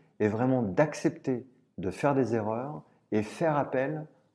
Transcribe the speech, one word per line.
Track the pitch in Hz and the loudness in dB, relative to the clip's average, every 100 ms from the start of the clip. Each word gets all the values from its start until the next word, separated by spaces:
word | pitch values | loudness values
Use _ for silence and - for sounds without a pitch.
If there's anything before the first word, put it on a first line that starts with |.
| _ - | _ 0
est | 107 | 0
vraiment | 110 131 127 | 2 2 2
d'accepter | 104 90 151 - 165 - 139 120 - _ _ - | 0 2 2 2 -2 -2 -4 -4 -6 _ _ -8
de | 92 | -6
faire | - 143 135 | 0 2 2
des | 110 117 | 2 0
erreurs | 107 113 139 151 - _ - | -2 -4 -6 -12 -16 _ -2
et | 208 | -2
faire | - - 165 147 | 0 0 2 2
appel | 135 127 139 156 156 _ _ | 0 0 -2 -4 -10 _ _